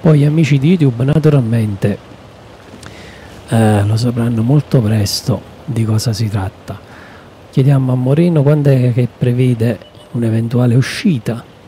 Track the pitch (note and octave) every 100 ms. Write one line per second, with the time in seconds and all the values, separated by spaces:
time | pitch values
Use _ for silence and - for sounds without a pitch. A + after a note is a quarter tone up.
0 | E3+ D3+ C#3+ D#3 D3 C#3+ C#3+ F#3 C#3+ A#2
1 | C3 D3+ D3+ C#3+ A2+ A#2 A2 G2 G2+ G2+
2 | - - - - - - - - - -
3 | - - - - - A2+ A2 G#2+ G2+ A2
4 | B2 A#2+ A#2 A#2 A2+ D3 - C#3 G#2+ A2
5 | G2+ - - G2 - - - A2+ A2 A2
6 | A#2+ G#2+ A2 G#2 F#2+ - - G2 - -
7 | - - - - - - C3+ C#3 C3 B2+
8 | B2+ C#3+ F3 D#3+ C#3 D3+ C#3 C3+ B2 A#2
9 | A#2+ - B2 A#2+ B2+ A#2 A2+ G2+ - -
10 | - B2 A#2 A2+ A2+ A#2+ B2 A#2+ B2+ -
11 | - C#3 - A#2 - -